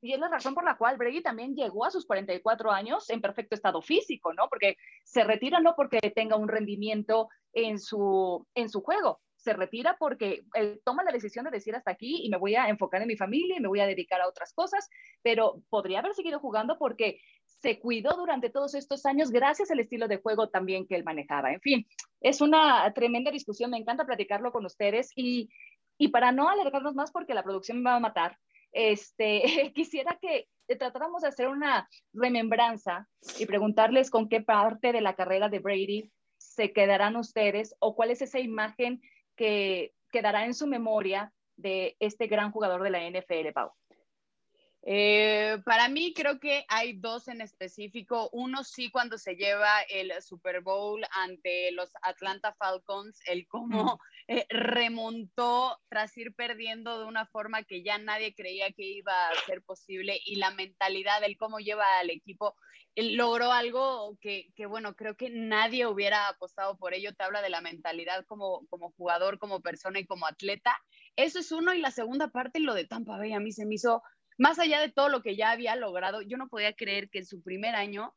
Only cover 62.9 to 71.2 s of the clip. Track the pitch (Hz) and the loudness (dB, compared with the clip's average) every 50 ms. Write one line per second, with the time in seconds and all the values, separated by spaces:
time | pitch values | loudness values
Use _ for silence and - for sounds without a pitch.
62.9 | _ - 220 226 214 240 240 233 233 233 240 240 247 247 240 240 233 254 269 269 | _ -4 -2 -2 0 0 2 2 2 2 2 4 2 2 2 0 -2 0 0 0
63.9 | 262 240 208 208 214 _ _ 208 202 196 175 _ _ - 214 202 208 226 214 208 | -2 -4 -8 -12 -14 _ _ -10 -10 -10 -10 _ _ -14 -12 -8 -8 -8 -8 -8
64.9 | 190 - 214 214 208 _ 247 254 240 226 226 220 220 214 220 226 226 254 240 233 | -10 -8 -10 -10 -8 _ -10 -8 -8 -8 -4 0 2 2 2 2 2 0 0 0
65.9 | 208 196 202 202 208 208 202 202 190 _ 180 180 _ - 196 196 196 190 185 180 | 0 0 2 2 2 2 2 0 -4 _ -12 -14 _ -6 -4 -4 -6 _ -6 -6
66.9 | 180 185 196 202 202 _ 196 185 202 208 202 190 175 170 170 170 165 170 156 170 | -6 -6 -8 -10 -8 _ -6 -4 -4 -4 -4 -4 -4 -6 -8 -8 -14 -10 -8 -8
67.9 | 160 170 170 175 180 190 180 _ 214 208 202 190 185 160 285 _ - 175 170 170 | -8 -6 -6 -6 -6 -6 -6 _ -12 -8 -6 -6 -6 -6 -8 _ -14 -14 -14 -16
68.9 | _ _ 180 175 170 170 180 196 196 - - 202 196 180 165 175 170 160 - 190 | _ _ -4 -2 0 0 0 -2 -2 -4 -8 -8 -8 -6 -6 -8 -10 -8 -10 -6
69.9 | 190 196 190 - 190 180 165 156 151 _ - 196 202 202 _ 240 247 - _ _ | -6 -6 -6 -6 -8 -4 -4 -6 -6 _ -6 -6 -6 0 _ 0 0 0 _ _
70.9 | _ - - - _ - | _ -20 -20 -10 _ 2